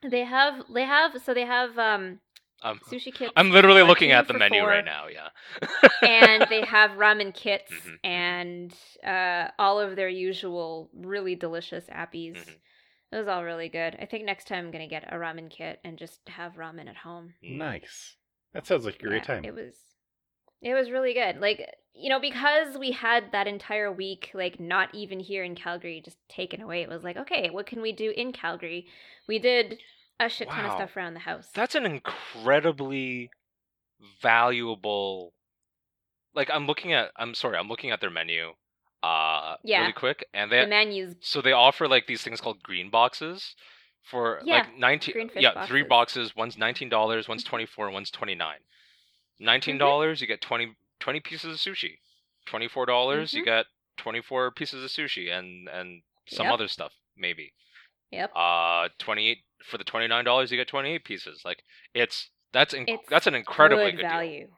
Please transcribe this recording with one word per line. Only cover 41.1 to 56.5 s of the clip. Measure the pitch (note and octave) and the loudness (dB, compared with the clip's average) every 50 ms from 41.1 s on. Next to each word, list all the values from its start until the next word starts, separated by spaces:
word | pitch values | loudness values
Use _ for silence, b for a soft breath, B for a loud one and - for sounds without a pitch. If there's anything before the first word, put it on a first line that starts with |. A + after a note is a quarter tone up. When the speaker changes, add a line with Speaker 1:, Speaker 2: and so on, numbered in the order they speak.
| F3 _ | -14 _
Speaker 2:
so | - - - D3 | -8 -6 -6 -2
they | C3 B2+ | 2 2
offer, | C3 B2 A#2+ C3 C#3 - E3 D3 | 4 8 8 6 6 4 0 2
like, | C3 B2+ - - | 2 2 2 0
these | B2+ A2 - | -8 -8 -8
things | B2 A2+ A2+ | -10 -10 -8
called | - A#2+ A2 G2 _ | -8 -8 -8 _ _
green | - F#2+ F2+ F2+ G2 | -10 -8 -8 -8 -2
boxes | G2+ A2+ A#2 B2+ - - D#3 D#3+ F3 G3 - - - b b b b b b b b b | 2 2 2 2 2 -4 -10 -10 -10 -12 -14 -16 -18 b b b b b b b b b
for, | _ - - B3 A#2+ A#2 A2+ - - | _ -12 -6 -4 -2 -2 -2 -4 -4
Speaker 1:
Yeah, | D4 E4 - | 0 2 2
Speaker 2:
like, | A3+ - - - | 0 0 -6 0
nineteen, | B2 B2 C#3 D#3 - - - | 2 2 2 2 -2 -8 -8
Speaker 1:
green | A3+ A3+ A#3 | -8 -10 -10
fish | - - C3+ | -2 4 4
Speaker 2:
yeah, | B2 F#2+ E2 A2+ | 4 4 4 -6
three | - B2 C#3 C#3+ | -2 0 -2 2
Speaker 1:
boxes. | C#3+ B2+ B2 A#2+ - - B2+ A#2+ A2 | 4 4 4 4 4 0 -6 -6 -6
Speaker 2:
boxes. | - | -4
One's | G#2+ A2 A#2+ A2+ A2 | -6 -6 -6 -4 -2
nineteen | A2 A2+ B2 - C#3 B2 | -2 -2 -2 -4 -6 -2
dollars, | A#2 A2 A2 A2 A2+ A2+ A2 - | 0 0 2 2 0 -2 -4 -6
one's | A2+ A2 - | -8 -10 -8
Speaker 1:
Mm-hmm. | - | -6
Speaker 2:
twenty-four, | - A#2 A2+ A2 - - G#2+ G2+ | -6 -6 -6 -8 -8 -8 -8 -6
one's | F#2+ G2 G2+ - | -6 -8 -10 -10
twenty-nine. | - - - G#2 F#2+ E2+ E2+ D#2+ D2+ C#2+ | -10 -10 -8 -8 -6 -6 -6 -8 -8 -12
Speaker 1:
Mm-hmm. | _ _ _ _ _ _ _ _ _ _ _ _ _ _ _ _ G2+ | _ _ _ _ _ _ _ _ _ _ _ _ _ _ _ _ -2
Speaker 2:
Nineteen | A2 A#2 C3 C3+ D#3 C#3+ C#3 | 0 0 0 0 -4 -2 2
dollars, | C#3+ C#3+ C#3+ D3 D#3 D#3+ D#3+ D3 | 2 4 4 4 2 0 -2 -4
you | C3 G#2+ | -4 -6
get | A2 G2+ | -6 -6
twenty, | - - A#2+ A#2 A#2 A#2 A2 _ _ _ _ _ | -4 -6 -4 -4 -4 -6 -8 _ _ _ _ _
twenty | - - C3+ D#3 | -8 -6 -6 -6
pieces | D3+ - D#3+ D#3 - E3 D#3+ D#3 - G3 | -8 -10 -14 -12 -12 -12 -8 -6 -6 -6
of | G3 | -6
sushi. | - - - - _ _ _ _ _ _ _ _ _ _ | -8 -8 -10 -10 _ _ _ _ _ _ _ _ _ _
Twenty-four | - - A2 A2+ A#2 - C3+ B2+ | -10 -8 -8 -8 -8 -6 -6 -2
dollars, | B2 B2 B2 B2 C3 C#3 D3+ D#3+ D#3 - | 0 2 2 2 0 0 -2 -4 -4 -6
you | B2 | -4
Speaker 1:
Mm-hmm. | A#2 | -2
Speaker 2:
get | A#2 A2+ A2+ A2+ _ _ _ _ _ _ - | 0 0 0 0 _ _ _ _ _ _ -12
twenty-four | - A2+ A2 A#2 A#2 - C3+ B2+ B2+ B2+ | -10 -8 -8 -8 -8 -6 -4 -2 -2 -2
pieces | B2 - D#3+ - - C3+ C3 | -4 -8 -10 -10 -10 -10 -10
of | C3 | -10
sushi | - - - - - - F2+ F2 | -8 -8 -6 -6 -6 -6 -6 -6
and, | E2+ F#2 F#2 F#2 F2+ F2+ F2+ F2+ | -6 -6 -8 -10 -18 -18 -18 -14
and | D2 F2+ F2+ F2+ F2+ F2 _ _ _ _ _ - | -12 -12 -12 -14 -16 -20 _ _ _ _ _ -16
some | - - A2+ | -8 -6 -2
Speaker 1:
Yep. | - | -2